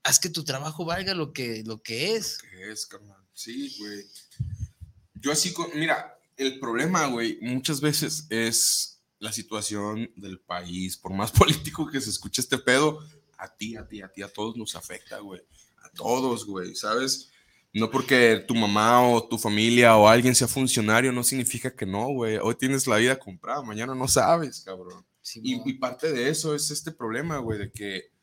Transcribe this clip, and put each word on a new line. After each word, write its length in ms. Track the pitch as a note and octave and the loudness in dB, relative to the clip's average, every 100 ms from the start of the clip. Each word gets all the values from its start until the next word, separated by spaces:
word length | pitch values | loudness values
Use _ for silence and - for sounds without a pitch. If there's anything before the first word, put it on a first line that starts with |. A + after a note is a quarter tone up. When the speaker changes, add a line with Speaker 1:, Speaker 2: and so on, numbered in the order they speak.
Speaker 1:
haz 160 | - - | 4 2
que 100 | F3+ | 2
tu 140 | D#3+ | -6
trabajo 420 | D3+ C3+ D3+ D#3 E3 | -6 -6 -6 -6 -4
valga 280 | F3+ F#3+ | -4 -4
lo 200 | F#3 D3 | -4 -4
que, 300 | - A#2+ A2 A2 | -6 -6 -6 -8
lo 160 | A2 | -12
que 340 | - A#2 F3 A3+ | -8 -4 -2 -2
es. 220 | - - | -4 -10
Speaker 2:
Lo 60 | - | -16
que 220 | F2+ G2+ | -18 -14
es, 140 | G#2 - | -12 -12
carnal. 320 | G2+ G2+ F#2+ G2 | -14 -20 _ _
Sí, 420 | - A2+ B2+ C#3 - | -16 -12 -10 -10 -12
güey. 260 | G#2 G#2 G2 - - - - - - _ - _ _ - | -14 -14 -16 -20 -20 -8 -8 -6 -12 _ -20 _ _ -8
Yo 160 | C3+ | -4
así 220 | D#3 F3+ | -2 -2
con, 140 | F3 E3+ D3+ | -4 -6 -4
mira, 420 | D#3+ D3 - _ _ - | -2 -2 -4 _ _ -4
el 220 | C3+ C3 | -4 -4
problema, 480 | B2+ A#2 D#3 F3+ C#3+ | -4 -2 0 2 0
güey, 300 | A#2 A2+ - | 0 -4 -4
muchas 400 | A#2 B2+ B2+ C#3+ | -4 -4 -2 0
veces 440 | D3+ D3 D3 - - | 0 0 -4 -6 -4
es 720 | A2 A2+ A2 - - - _ _ _ | -2 0 2 2 0 -4 _ _ _
la 120 | A2 | -10
situación 760 | A2 - G#2+ G#2 G#2 G#2 A2 A#2 - | -10 -8 -6 -6 -6 -6 -6 -8 -12
del 240 | F#2+ F#2 | -16 -16
país. 580 | _ F2 F2+ F2+ F#2 - | _ -10 -8 -6 -6 -8
Por 160 | F#2 | -6
más 180 | F#2+ G#2+ | -4 2
<laughs> 20 | |
político 560 | - F3 D#3 D3+ - D#3 | 6 6 4 -4 -8 -6
que 100 | C3+ | -4
se 80 | A2 | -4
escuche 320 | G#2 G2 - | -6 -6 -6
este 160 | B2 B2+ | -2 -2
pedo, 420 | B2 C3 D3+ D#3 - _ _ - | 2 4 4 -2 -16 _ _ -18
a 100 | F#2+ | -18
ti, 220 | _ A2 A2+ | _ -10 -10
a 120 | - | -14
ti, 140 | G#2+ | -16
a 60 | F#2+ | -16
ti, 100 | - | -14
a 100 | G2 | -14
todos 240 | - G#2+ A#2 | -8 -8 -6
nos 180 | G#2+ E2+ | -10 -12
afecta, 440 | - F#2 - G#2 | -14 -16 -14 -16
güey. 220 | G2+ F#2 _ _ _ _ | -14 -18 _ _ _ _
A 60 | - | -20
todos, 560 | - A2 B2+ C3 A#2 G#2 | -8 0 0 0 -2 -6
güey, 300 | F#2+ F#2 - | -8 -8 -8
¿sabes? 540 | G#2+ A#2 C3+ - - _ _ _ _ | -4 -2 -2 -4 -8 _ _ _ _
No 200 | G#2 A2 | -2 0
porque 520 | C3 C3 B2+ A#2+ A2 - | 0 4 6 8 6 2
tu 80 | A#2 | 0
mamá 520 | G#2 G#2 A2 B2 B2 | 2 4 6 8 6
o 200 | A#2 - | 4 0
tu 100 | A#2 | -4
familia 580 | A2 G#2 A2+ A#2+ A#2+ A2 | 0 2 4 8 10 10
o 120 | G#2 | 10
alguien 260 | A#2 B2+ | 10 6
sea 140 | B2 B2 | 4 2
funcionario, 640 | - C3 A#2+ G#2+ A2+ C3 | 0 0 2 4 4 2
no 120 | B2 | 0
significa 520 | A#2+ C3+ A#2+ A#2+ B2+ - | -2 0 -2 -4 -8 -6
que 100 | G2 | -6
no, 220 | G2+ B2 | -4 -2
güey. 300 | C3+ A2+ G#2+ | -2 -2 0
Hoy 180 | A2 A#2+ | 0 0
tienes 320 | C3 C3+ C3+ | 0 0 2
la 100 | G#2+ | 4
vida 220 | A#2+ C3 | 4 2
comprada, 420 | G#2 F2+ - C#3 | -6 -14 -8 -8
mañana 320 | B2 G#2+ A#2+ | -8 -8 -6
no 140 | C3 B2+ | -4 2
sabes, 540 | C3+ A2 E3+ C#3+ - | 4 4 2 0 -10
cabrón. 440 | - F#2 F2+ F#2 _ _ | -14 -14 -14 -20 _ _
Speaker 1:
Sí, 180 | - A2+ | -16 -8
Speaker 2:
Y, 140 | B2 A#2+ | -6 -4
Speaker 1:
no. 60 | C#3 | -6
Speaker 2:
y 80 | |
parte 380 | C3 B2+ A#2+ D#3+ | -6 -6 -4 -2
de 180 | C#3 C3 | 0 0
eso 260 | D#3 D#3 D3 | 0 -2 -4
es 160 | D3+ | -4
este 200 | D3 - | -6 -10
problema, 460 | D#3 A2+ A#2 E3 C#3 | -8 -6 -4 -4 -6
güey, 220 | A2+ G#2+ | -4 -6
de 120 | G2+ | -8
que 400 | - G2+ F#2+ - _ | -8 -8 -8 -12 _